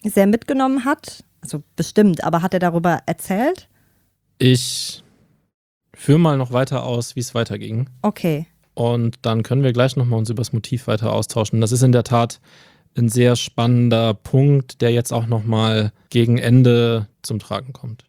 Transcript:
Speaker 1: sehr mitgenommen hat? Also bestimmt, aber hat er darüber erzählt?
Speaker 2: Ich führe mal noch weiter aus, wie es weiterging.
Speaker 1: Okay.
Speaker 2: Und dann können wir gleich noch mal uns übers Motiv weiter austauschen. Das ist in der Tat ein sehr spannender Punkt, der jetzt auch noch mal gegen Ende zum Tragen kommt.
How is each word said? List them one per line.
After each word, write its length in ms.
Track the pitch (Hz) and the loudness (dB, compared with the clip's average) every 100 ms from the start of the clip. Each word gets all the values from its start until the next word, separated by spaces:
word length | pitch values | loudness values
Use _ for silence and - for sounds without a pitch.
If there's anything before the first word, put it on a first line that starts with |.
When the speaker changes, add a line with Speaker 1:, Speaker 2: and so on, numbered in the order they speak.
Speaker 1:
sehr 240 | 214 202 196 | -2 0 2
mitgenommen 600 | 233 - 269 262 269 247 | 0 -2 -2 0 -2 -2
hat? 380 | 302 - - _ _ | -6 -8 -20 _ _
Also 200 | - 151 - - | -14 -12 -10 -10
bestimmt, 480 | 156 - 208 160 | -2 2 2 2
aber 160 | - 165 | -2 -2
hat 140 | 180 | -2
er 60 | 185 | -2
darüber 400 | 180 170 175 156 | 0 0 0 -2
erzählt? 640 | - 170 - 196 277 370 - _ _ _ _ _ _ - | -4 -8 -4 -2 -2 -4 -10 _ _ _ _ _ _ 0
Speaker 2:
Ich 640 | 127 127 - - - - _ _ _ _ _ _ _ _ _ | 2 2 0 -8 -10 -14 _ _ _ _ _ _ _ _ _
führe 260 | - - 151 | -6 2 4
mal 160 | 165 139 | 4 2
noch 160 | 123 | 0
weiter 320 | 123 131 127 | -2 -2 -4
aus, 320 | 123 120 117 131 | -4 -6 -6 -8
wie 40 | |
es 140 | 120 | -6
weiterging. 560 | 117 113 104 107 110 131 - | -4 -4 -6 -6 -6 -6 -6
Speaker 1:
Okay. 440 | 208 - 175 147 165 _ _ | -6 -4 -4 -4 -8 _ _
Speaker 2:
Und 420 | - 120 120 117 - | -4 -2 0 -2 -4
dann 200 | 117 113 | -2 -2
können 220 | 110 131 | -2 0
wir 80 | 135 | 0
gleich 240 | 120 127 - | 2 0 0
noch 80 | |
mal 120 | 123 113 | 0 0
uns 140 | 110 | -2
übers 220 | 113 113 | -4 -4
Motiv 340 | 113 - 120 - | -6 -4 -6 -4
weiter 260 | 110 110 | -2 -2
austauschen. 480 | 107 110 117 107 113 | -2 -2 -4 -2 0
Das 120 | 110 | 0
ist 100 | 120 | 2
in 80 | 131 | 4
der 140 | 123 | 4
Tat 360 | - 120 117 - _ _ _ _ _ - | 2 0 0 -6 _ _ _ _ _ -2
ein 120 | 117 | 0
sehr 260 | 123 120 | 4 4
spannender 800 | 120 - - 117 123 120 113 113 | 2 -2 -2 2 2 4 2 0
Punkt, 680 | 101 - 131 143 139 123 - | -2 0 2 4 2 0 -2
der 120 | 120 | 0
jetzt 200 | 120 117 | 0 0
auch 140 | 120 113 | -4 -2
noch 180 | 113 | -2
mal 480 | 107 110 110 107 107 - _ | -2 0 2 0 -2 -6 _
gegen 280 | 120 117 120 | 0 2 2
Ende 720 | 117 127 123 120 117 113 107 _ | 4 6 6 4 2 -2 -6 _
zum 180 | - 110 | -10 -10
Tragen 320 | - 101 131 | -8 -10 -10
kommt. 320 | 127 120 110 | -16 -16 -16